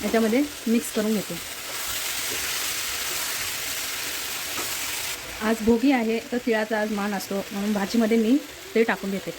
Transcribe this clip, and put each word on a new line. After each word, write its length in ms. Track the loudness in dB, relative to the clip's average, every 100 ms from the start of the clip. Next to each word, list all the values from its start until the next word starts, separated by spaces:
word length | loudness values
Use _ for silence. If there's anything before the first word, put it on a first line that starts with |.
याच्यामध्ये 400 | 4 4 4 4 2 -2 2
मिक्स 240 | 2 2 -2
करून 180 | 0
घेते. 220 | 0 -2 -6 -8 -10 -8 -8 -6 -4 -4 -4 -4 -4 -4 -4 -4 -4 -4 -4 -4 -4 -4 -4 -4 -6 -6 -4 -4 -4 -4 -6 -6 -6 -6 -4 -4 -4 -4 -4 -4 -6 -8 -4 0
आज 160 | 2 4
भोगी 260 | 6 6
आहे, 280 | 4 4 0 0
तर 60 | -2 2
तिळाचा 360 | 2 2 0
आज 100 | 0
मान 220 | 0 0
असतो, 300 | -2 -2 -4 -4
म्हणून 220 | -2 0
भाजीमध्ये 440 | 2 2 4 4 4
मी 200 | 6 4 2 -14 -2 2
तीळ 80 | 2
टाकून 240 | 2 -2
घेते. 220 | -4 -4